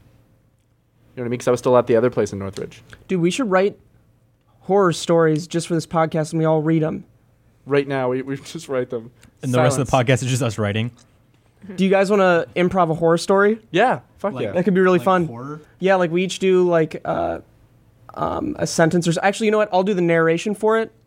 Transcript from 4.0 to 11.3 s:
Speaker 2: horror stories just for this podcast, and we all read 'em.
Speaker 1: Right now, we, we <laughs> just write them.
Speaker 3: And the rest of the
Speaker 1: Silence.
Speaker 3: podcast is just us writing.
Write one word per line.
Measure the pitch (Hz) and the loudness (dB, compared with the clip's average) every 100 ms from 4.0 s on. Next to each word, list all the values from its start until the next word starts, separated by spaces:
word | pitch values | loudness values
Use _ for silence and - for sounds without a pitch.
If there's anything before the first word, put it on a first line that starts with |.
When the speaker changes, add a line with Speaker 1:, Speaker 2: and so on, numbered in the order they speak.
| _ _ _ _ _ _ | _ _ _ _ _ _
Speaker 2:
horror | - 196 185 | -2 2 2
stories | 156 - 165 160 156 170 | 0 0 2 2 0 -4
just | 170 - | -6 -4
for | |
this | 165 - | -4 -2
podcast, | 165 160 160 151 | -2 0 -2 -4
and | 160 | -2
we | 160 | 0
all | 160 | 0
read | 151 160 | 0 0
'em. | 156 - - _ _ _ _ _ 131 | -2 -6 -14 _ _ _ _ _ -2
Speaker 1:
Right | 143 139 | -2 0
now, | 135 127 | -2 -2
we, | 131 | -4
we | 135 135 | -6 -10
<laughs> | |
just | - 165 160 | -12 -14 -6
write | 131 123 | -6 -4
them. | 117 113 - - _ | -8 -12 -20 -20 _
Speaker 3:
And | 131 | -4
the | 123 | 0
rest | 127 147 | 2 0
of | 127 | 0
the | |
Speaker 1:
Silence. | 135 120 | 2 2
Speaker 3:
podcast | 127 | 0
is | 127 | 0
just | 127 | -2
us | 117 107 | -2 -2
writing. | 101 107 120 - _ _ _ | -2 -2 -6 -8 _ _ _